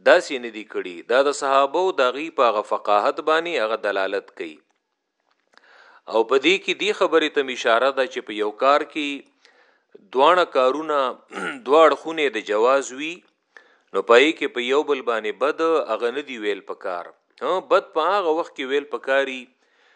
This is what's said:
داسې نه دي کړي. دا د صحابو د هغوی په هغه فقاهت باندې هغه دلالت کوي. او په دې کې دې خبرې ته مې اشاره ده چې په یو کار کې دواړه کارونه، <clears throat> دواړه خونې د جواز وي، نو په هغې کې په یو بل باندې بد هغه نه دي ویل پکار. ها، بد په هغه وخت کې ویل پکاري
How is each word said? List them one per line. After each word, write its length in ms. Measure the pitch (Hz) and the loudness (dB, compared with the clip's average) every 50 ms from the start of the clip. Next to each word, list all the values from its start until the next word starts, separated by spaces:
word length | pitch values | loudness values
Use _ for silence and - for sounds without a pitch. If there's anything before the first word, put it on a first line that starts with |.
| 92 | 4
داسې 380 | 139 156 180 175 - 143 123 120 | 4 4 4 2 -2 -8 -8 -8
نه 60 | 117 | -10
دي 160 | 104 107 104 | -12 -12 -12
کړي. 320 | - - 104 92 92 87 82 - - | -10 -8 -8 -8 -8 -10 -10 -4 0
دا 140 | 120 131 139 | 2 2 2
د 160 | 143 139 - | 2 0 -2
صحابو 460 | 143 135 135 139 139 135 143 175 185 190 | -2 0 2 2 2 2 0 -2 -2 -2
د 200 | 180 139 127 127 | 0 0 0 0
هغوی 160 | 120 139 160 165 | 0 -4 -10 -6
په 180 | - 147 127 113 | -2 0 2 2
هغه 180 | 104 107 104 | 2 0 -2
فقاهت 560 | - 110 - - 107 104 104 110 143 151 - 151 | -4 -4 -4 0 0 0 2 2 0 -2 -2 -2
باندې 400 | 151 156 165 170 175 165 123 110 | 0 0 0 -2 -2 -4 -4 -2
هغه 140 | 110 113 | -2 -4
دلالت 580 | 107 101 101 98 98 95 95 101 95 - - - | -4 -4 -2 -2 -2 -2 -2 -4 -6 -8 -10 -14
کوي. 200 | - 90 80 76 71 _ _ _ _ _ _ _ _ _ _ _ _ _ _ _ _ _ _ _ _ _ _ - - - _ - - - | -14 -14 -14 -14 -18 _ _ _ _ _ _ _ _ _ _ _ _ _ _ _ _ _ _ _ _ _ _ -20 -20 -20 _ -20 -20 -8
او 120 | - 98 113 | -2 0 0
په 140 | 113 - 131 | 2 2 2
دې 180 | 135 135 165 190 | 2 2 2 0
کې 160 | 180 - 190 165 | 0 -2 -6 -6
دې 180 | 135 175 208 202 | -4 -4 -4 -2
خبرې 360 | - 190 165 151 160 156 147 | 0 0 2 2 2 0 0
ته 100 | - 147 | -2 -4
مې 120 | 135 131 123 | -4 -4 -4
اشاره 360 | 113 - 123 113 117 127 139 | -2 0 2 2 2 2 0
ده 120 | 135 135 127 | 0 -2 -4
چې 140 | 127 - 123 | -4 -4 -10
په 120 | - - 107 | -10 -8 -6
یو 180 | 104 104 107 104 | -4 -4 -4 -2
کار 260 | - 131 135 143 151 156 | 0 2 4 4 2 0
کې 260 | 147 - 156 147 143 139 135 - _ _ _ _ _ _ _ _ _ _ _ _ _ _ - _ 95 - | -4 -8 -8 -6 -6 -8 -10 -14 _ _ _ _ _ _ _ _ _ _ _ _ _ _ -20 _ -4 2
دواړه 320 | 127 139 160 180 180 170 | 4 6 6 6 4 2
کارونه، 520 | 170 - 135 127 127 135 151 160 156 147 143 131 123 107 - _ - - | 2 2 2 2 2 2 -2 -4 -4 -2 -2 -2 -2 -4 -10 _ -16 -12
<clears throat> 340 | - - 170 147 127 110 | -10 -10 -10 -10 -8 -2
دواړه 280 | 120 143 160 160 147 139 | 4 6 8 8 6 6
خونې 320 | - - 156 165 160 147 131 | 2 -6 -8 -4 -2 -2 -2
د 160 | 110 107 92 | -2 -4 -4
جواز 460 | 104 104 107 117 123 135 139 131 123 127 | -2 0 2 4 4 2 2 -2 -4 -10
وي، 200 | 135 151 160 175 - _ _ _ _ _ _ _ - _ _ _ _ _ _ - | -10 -10 -10 -12 -14 _ _ _ _ _ _ _ -20 _ _ _ _ _ _ -6
نو 60 | 98 | -2
په 120 | - - 117 | 4 6 6
هغې 180 | 123 139 160 165 | 6 6 6 2
کې 140 | - 151 135 - | -2 -4 -6 -4
په 80 | 127 | -4
یو 200 | 123 123 131 151 151 | -2 0 0 0 0
بل 180 | 147 143 131 | 0 -2 -4
باندې 300 | 117 117 113 110 107 107 98 | -2 -4 -4 -4 -4 -6 -4
بد 240 | 95 127 147 151 156 160 165 160 147 - | -2 -2 -2 -2 0 0 0 0 0 0
هغه 260 | - 110 101 120 120 | -2 -4 -2 -2 -4
نه 120 | 127 143 143 | -4 -6 -10
دي 140 | 135 127 | -10 -10
ویل 240 | 113 104 104 98 95 | -6 -4 -4 -4 -4
پکار. 480 | - - 92 - - 95 90 87 82 82 - _ _ _ _ | -6 -14 -14 -10 -8 -8 -8 -8 -10 -14 -20 _ _ _ _
ها، 180 | - - 147 180 190 151 127 | -8 -4 -4 -4 -4 -2 0
بد 200 | 170 196 - - - | 0 0 0 -2 -4
په 120 | 160 156 | -2 -2
هغه 300 | 175 202 208 180 156 156 | 0 0 0 0 -2 -2
وخت 160 | 170 160 - - | -2 -4 -8 -8
کې 120 | - 135 | -10 -6
ویل 220 | 127 139 143 139 | -4 -4 -4 -4
پکاري 540 | - 123 113 - 135 135 139 139 135 127 127 120 _ _ _ _ _ _ _ _ _ _ | -6 -10 -8 -4 -2 0 0 0 -2 -6 -12 -14 _ _ _ _ _ _ _ _ _ _